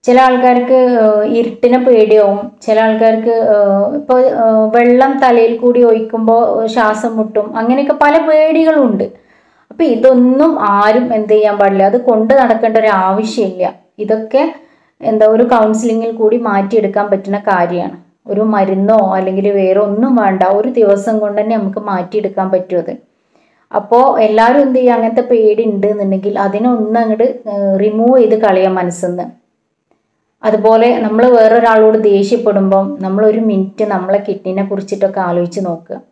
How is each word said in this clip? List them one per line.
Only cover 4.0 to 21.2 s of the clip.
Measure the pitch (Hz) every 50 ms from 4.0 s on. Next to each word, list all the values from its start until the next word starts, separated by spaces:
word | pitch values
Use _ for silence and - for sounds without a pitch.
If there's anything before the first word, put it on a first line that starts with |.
| 294 - 254 254 254 262 269 -
ഏഹ്, | 226 226 220 220 220 220 226
വെള്ളം | 240 240 240 240 254 269 277 285 277
തലയിൽ | 277 254 233 233 226 226 233
കൂടി | 226 240 247 240 240 240
ഒഴിക്കുമ്പോ | 233 220 220 220 220 - 226 220 220 226 233 233 - - 226 226
ശ്വാസം | 220 220 247 226 214 214 214 - 233 226
മുട്ടും, | 220 220 - - 214 208 - -
അങ്ങനെയൊക്കെ | 226 226 240 247 277 285 285 294 - 294
പല | 294 302 320 311 311
പേടികളുണ്ട്. | 311 311 311 311 320 330 320 320 311 302 262 233 202 190 - - - - _ _ _ _ _ _ _ _ _ _
അപ്പൊ | - - 330
ഇതൊന്നും | 277 233 233 - 262 254 247 247 247 254 269 302 330 302 - 208 208
ആരും | 202 202 208 214 214 247 247 240 233
എന്ത് | 220 214 208 214
ചെയ്യാൻ | 214 214 208 202 202
പാടില്ല, | 202 196 196 196 190 196
അത് | 202 247
കൊണ്ട് | 240 247 226 214 220 226 269
നടക്കേണ്ട | 277 254 233 226 220 233 226 220 226
ഒരു | 220 220 202 190 185 190
ആവശ്യമില്ല. | 196 208 220 220 - 254 208 190 185 180 180 175 - _ _ _ _ -
ഇതൊക്കെ | 208 202 220 220 220 220 - 269 302 330 - - - _ _ _ _ _ _ _
എന്താ, | - 226 220 214 214
ഒരു | 214 220 226 247
കൗൺസിലിങ്ങിൽ | 240 247 233 220 214 220 220 233 233 220 226 226 233
കൂടി | 226 - 220 214 220 247 233 220
മാറ്റിയെടുക്കാൻ | 202 196 196 196 226 220 208 196 196 208 202 202
പറ്റുന്ന | 196 190 - 196 196 202 202 220
കാര്യമാണ്. | 196 180 175 175 180 175 175 98 - - _ _ _ _ _
ഒരു | - 202 202
മരുന്നോ | 214 220 214 202 190 190 190 190 196 202 220 220 196 190 185
അല്ലെങ്കിൽ | 190 190 190 190 190 196 202
വേറെ | 202 196 190 185 190 202
ഒന്നും | 214 202 202 214 247 269 254
വേണ്ട, | 240 214 196 190 190 185 185 196
ഒരു | 208 214 254 247 240
ദിവസം | 220 202 202 202 196 233 220
കൊണ്ട് | 214